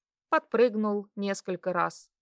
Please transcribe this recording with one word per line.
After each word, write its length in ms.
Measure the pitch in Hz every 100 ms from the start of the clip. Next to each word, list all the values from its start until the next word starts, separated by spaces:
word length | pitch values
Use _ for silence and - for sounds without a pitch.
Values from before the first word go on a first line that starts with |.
| _ _ -
подпрыгнул 800 | 320 311 233 247 214 214 208 202 -
несколько 580 | 196 196 - 180 185
раз. 360 | 180 170 - - _